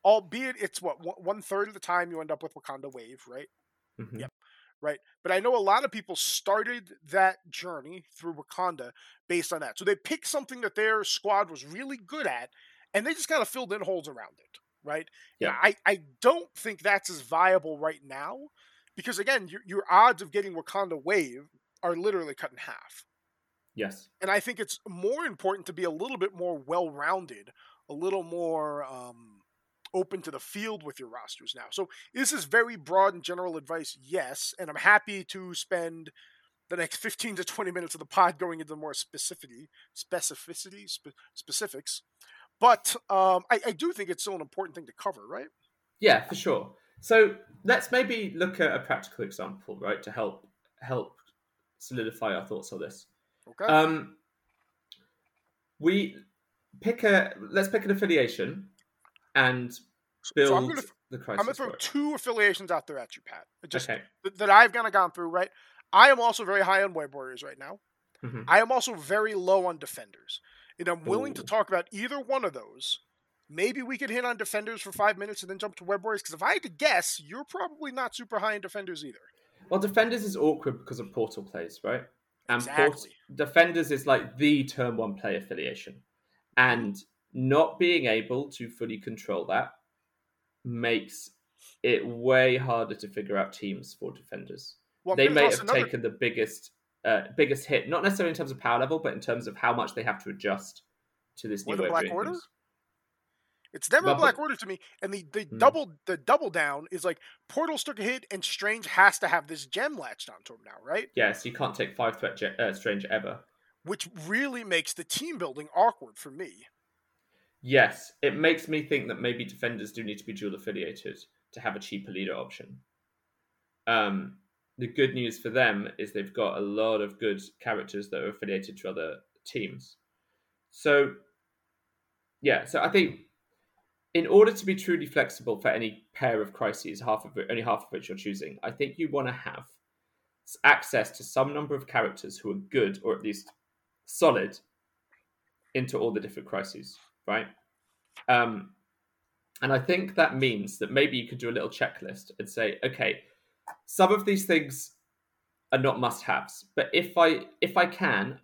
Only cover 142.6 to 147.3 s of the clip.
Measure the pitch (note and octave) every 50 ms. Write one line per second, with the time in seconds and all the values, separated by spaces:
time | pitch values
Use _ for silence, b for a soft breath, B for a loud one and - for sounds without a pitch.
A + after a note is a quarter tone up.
142.6 | G2 - - C3+ A2 G2 G2 G2 - A#2 G#2+ - - G#2+ G2+ - - - _ _
143.6 | _ _ _ _ _ _ _ _ _ - - - F3 D#3+ B2 G#2 F#2+ G2+ - -
144.6 | _ _ _ _ _ _ _ _ _ _ _ _ _ _ _ _ _ _ _ _
145.6 | _ _ _ C3 B2+ B2+ - - - A#2 G#2 G#2+ - - - - - - - G2
146.6 | F#2+ - - G2+ G2 - - - _ _ _ _ _ -